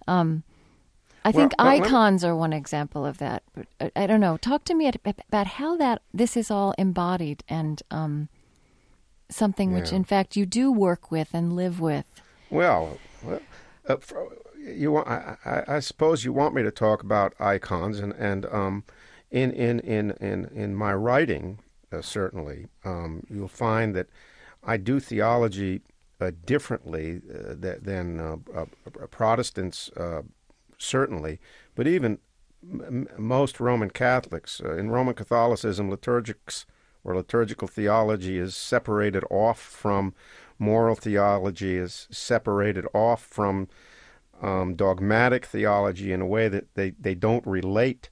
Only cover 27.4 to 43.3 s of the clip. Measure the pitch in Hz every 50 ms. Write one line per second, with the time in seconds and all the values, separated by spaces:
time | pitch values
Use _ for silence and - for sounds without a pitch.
27.4 | - 50 - 71 90 92 92 - - 98 98 92 90 87 85 80 82 80 80 80
28.4 | - - - 82 80 - - _ - - - - - - - - - 110 117 120
29.4 | 120 - - 104 92 90 - - - - - - 87 85 82 78 73 - - _
30.4 | _ _ _ _ _ _ _ - - - - 131 139 - - 82 76 80 78 -
31.4 | - - - - - _ - - 123 151 175 180 131 113 104 - _ _ _ _
32.4 | _ _ _ _ - 175 - - - - 123 123 135 - - - 107 113 127 135
33.4 | 143 131 - - 123 120 123 117 107 92 - - 127 123 127 127 - - 82 80
34.4 | - - - - - - 82 82 98 107 117 123 127 127 117 - 107 - 120 117
35.4 | 117 120 117 - - 110 95 95 104 95 98 98 - 123 123 120 110 117 104 _
36.4 | - - - - - _ _ _ _ _ _ _ - 95 92 92 87 - - 117
37.4 | 117 101 113 - 95 92 - - 104 101 107 113 110 107 107 98 90 92 92 90
38.4 | 87 92 92 - - - 123 120 - - 107 104 107 104 95 95 - - - 95
39.4 | 107 117 117 - - - - - - 104 101 98 98 95 - _ - - - -
40.4 | - - _ - 104 104 110 113 113 113 110 - - 110 104 101 101 101 101 98
41.4 | 92 101 90 - 98 95 92 90 90 90 - - - - - - - - 120 113
42.4 | - 113 101 101 101 104 98 92 90 - - 104 110 117 120 117 - -